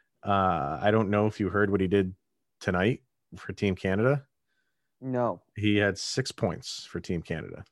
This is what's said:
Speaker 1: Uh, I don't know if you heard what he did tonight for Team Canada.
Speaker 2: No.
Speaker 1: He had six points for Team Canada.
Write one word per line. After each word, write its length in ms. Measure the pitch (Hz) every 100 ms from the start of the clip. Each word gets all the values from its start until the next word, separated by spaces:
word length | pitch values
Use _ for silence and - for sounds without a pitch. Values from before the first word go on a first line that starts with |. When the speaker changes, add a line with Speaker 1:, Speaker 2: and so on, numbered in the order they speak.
| _ _
Speaker 1:
Uh, 560 | 101 98 95 85 71 76
I 120 | 104
don't 180 | 110 101
know 160 | 104 107
if 140 | -
you 100 | 98
heard 220 | 101 101
what 100 | 98
he 60 | 92
did 260 | 101 92 95 _ _ _ -
tonight 420 | - 90 101 156 _ _ _ -
for 160 | -
Team 220 | 101 104 92
Canada. 520 | 95 98 120 143 - _ _ _ _ _ _ -
Speaker 2:
No. 400 | 131 127 117 90 _ -
Speaker 1:
He 220 | 107 104
had 200 | 101 92
six 340 | - - -
points 540 | - 101 76 - - -
for 140 | 87
Team 240 | - 87
Canada. 400 | - 82 - - -